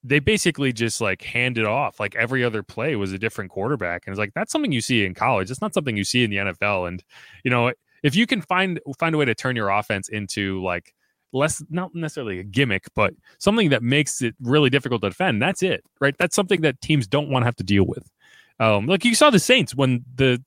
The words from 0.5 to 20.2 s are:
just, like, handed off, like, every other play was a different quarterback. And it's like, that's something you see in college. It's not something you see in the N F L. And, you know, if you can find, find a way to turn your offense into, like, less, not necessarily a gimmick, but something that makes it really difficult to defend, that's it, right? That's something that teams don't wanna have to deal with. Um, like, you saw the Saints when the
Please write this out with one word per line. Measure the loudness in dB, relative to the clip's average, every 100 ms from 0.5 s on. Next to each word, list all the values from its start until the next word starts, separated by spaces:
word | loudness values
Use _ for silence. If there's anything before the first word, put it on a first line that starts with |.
| 0 -2
just, | 0 -2 -2
like, | -2 -4
handed | -4 -4 -2 0
off, | -2 0 -4 -6
like, | -8
every | -4 -2 0
other | 0 -2
play | -8 -6 -4
was | -2 -4
a | -4
different | -6 -6 -10
quarterback. | -6 -4 -2 -4 -6 -8
And |
it's | -6
like, | -6
that's | -4 -4
something | -4 -2
you | -2
see | 0 0
in | 0
college. | 0 0 0 -2
It's | -6
not | -4
something | -2 -2 -4
you |
see | -2 0
in | 0
the | -2
N | -4
F | -2
L. | -2 -2 -4
And, | -8 _ -20 -20 -8
you | -2
know, | 0 0 -4 _ _
if | 0
you | 2
can | 2 0
find, | 0 0 0 -2 -8 -4
find | -2 0
a |
way |
to | 0
turn | 0 -2 -2
your | 0
offense | -2 -2 -6 -4
into, | -8 -6 -4 -4 -4
like, | -4 -4 -8 _ _ _ _
less, | -2 -2 -2 -8
not | -8 -6
necessarily | -8 -8 -8 -6 -6
a |
gimmick, | -4 0 0 0 -6
but | -2 -2 -2 _ _
something | 0 2 2
that | 2
makes | 2 2 0 -2
it | -4 -4
really | 0 4 4
difficult | 2 0 -2
to | -2
defend, | 0 0 2
that's | 0 0
it, | -2 -2 _ _
right? | -2 0
That's | -2 0
something | 0 0
that | 0 -2
teams | 0 0 2
don't | -2 0
wanna | 0 0
have | -2
to |
deal | 0 4
with. | 4 0 -10 _ _ -20 _ _
Um, | 2 2 2
like, | 2
you | 2 6
saw | 6
the | 6
Saints | 6 2 2
when | 2 2 2 -4
the | 2